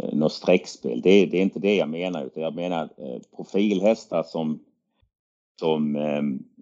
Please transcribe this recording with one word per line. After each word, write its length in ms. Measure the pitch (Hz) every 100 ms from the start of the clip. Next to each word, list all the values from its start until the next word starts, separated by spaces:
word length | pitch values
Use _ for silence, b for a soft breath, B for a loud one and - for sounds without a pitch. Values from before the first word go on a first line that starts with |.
| -
eh, 40 | 71
något 180 | 76
streckspel. 680 | - - 92 - - 65 60
Det, 240 | 90 101 87
det 120 | 87
är 40 |
inte 180 | 98 -
det 160 | 101 101
jag 140 | 76
menar, 340 | 82 92 85
utan 200 | 67 78
jag 120 | 80 78
menar, 280 | 90 85
eh, 360 | 76 - 69 62 - -
profilhästar 880 | 90 98 104 95 101 113 - 87
som, 360 | - 82 78 76 _ _ _ _ _ _ _ _ _ -
som, 360 | 82 78 76 73
ehm, 440 | 76 73 73 65 - _